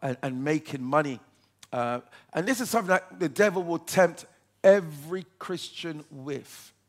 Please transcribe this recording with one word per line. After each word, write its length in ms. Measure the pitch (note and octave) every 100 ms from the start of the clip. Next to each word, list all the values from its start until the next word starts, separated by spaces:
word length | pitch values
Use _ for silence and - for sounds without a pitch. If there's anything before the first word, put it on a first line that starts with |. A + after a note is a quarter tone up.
and, 140 | C3+ B2+
and 200 | C3+ B2+
making 400 | C#3 D#3 D3+ C#3
money. 380 | B2+ D3 D3 A#2+ - _ _ _ -
Uh, 280 | B2 A#2+ B2 - - _
and 160 | D#3 F#3+
this 120 | C4
is 100 | A#3
something 180 | A3+ F#3
that 320 | F#3 - -
the 80 | E3
devil 340 | C3+ G#3 F#3
will 160 | E3+ E3
tempt 460 | - F#3+ F3 E3+ - _ _ _
every 600 | G3 G3+ E3 D3 D3+ F#3 - -
Christian 640 | - F3 - - E3+ D3+ D3
with. 640 | C#3+ C3+ C3+ - - - _